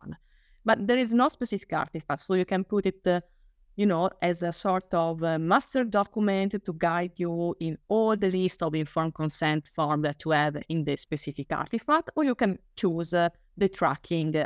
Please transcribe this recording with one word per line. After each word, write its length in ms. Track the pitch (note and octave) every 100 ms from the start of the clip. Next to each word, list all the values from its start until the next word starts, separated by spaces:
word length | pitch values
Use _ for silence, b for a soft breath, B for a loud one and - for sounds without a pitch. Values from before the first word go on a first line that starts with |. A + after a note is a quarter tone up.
on. 140 | D3+ D#3 _ _ _ _ A3
But 200 | A3+ G3+
there 120 | B3
is 160 | A#3
no 160 | A#3 C4+
specific 420 | - B3 G3 -
artifact, 500 | D#3+ - D#3+ - D3
so 120 | -
you 120 | F#3 F3+
can 200 | F#3 F#3
put 200 | G#3 F#3+
it, 200 | F#3 F3+
uh, 140 | F3 - _ _ _ _ -
you 80 | G#3
know, 240 | E3 F#3 -
as 200 | F3 E3+
a 120 | F3
sort 400 | E3 G3+ F#3 -
of, 280 | F3 E3 E3
uh, 160 | E3 D#3+
master 460 | E3 A3+ - C4+
document 800 | A#3 G3+ G3+ A3 G#3 G3 G3 G3+
to 100 | -
guide 380 | D#3+ E3+ E3+ F3 E3+
you 360 | E3+ E3+ E3+ -
in 180 | E3 D#3 -
all 260 | G#3+ A3 A3
the 160 | G3
list 320 | F#3 F#3 -
of 100 | E3
informed 400 | D#3 D3+ - D#3+
consent 540 | - D#3 - D#3 D#3 -
form 340 | - D3+ D3+
that 220 | D3 C#3+
you 80 | D#3
have 240 | D3+ D3 D3 -
in 160 | E3 D3
the 100 | C#3
specific 520 | - D3 - - C#3
artifact, 580 | D3+ - A3+ - D#4 - -
or 80 |
you 120 | C#4+ A#3+
can 220 | G#3+ F#3 _ -
choose, 360 | F#3+ E3 E3
uh, 140 | F3 E3+ - _ -
the 120 | G3
tracking 680 | - D#3+ C#3+ - E3 D#3 D3+